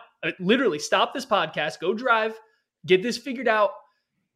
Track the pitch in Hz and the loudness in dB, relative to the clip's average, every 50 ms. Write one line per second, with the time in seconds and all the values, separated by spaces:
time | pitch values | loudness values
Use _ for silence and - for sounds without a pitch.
0 | - _ _ - - 170 165 - 180 185 240 254 269 196 151 147 - - 202 190 | -10 _ _ -8 -8 -8 -6 -2 2 2 4 4 4 0 0 -2 -2 0 2 2
1 | 233 226 - 277 - - 214 190 160 156 - 165 151 156 - - 160 185 226 214 | 2 0 -2 -6 -4 0 0 0 0 0 -4 -4 -4 -4 -6 -4 -4 -2 -2 -2
2 | 262 247 226 220 220 220 220 - - _ _ _ _ _ _ _ - 147 185 180 | 2 2 2 2 2 -2 -6 -10 -20 _ _ _ _ _ _ _ 0 2 2 2
3 | 190 240 - - - 285 233 269 254 233 220 214 208 196 - - - _ _ _ | 2 0 -4 -6 -8 -10 -8 -4 0 0 2 2 2 0 -2 -6 -20 _ _ _
4 | _ _ _ _ _ _ _ | _ _ _ _ _ _ _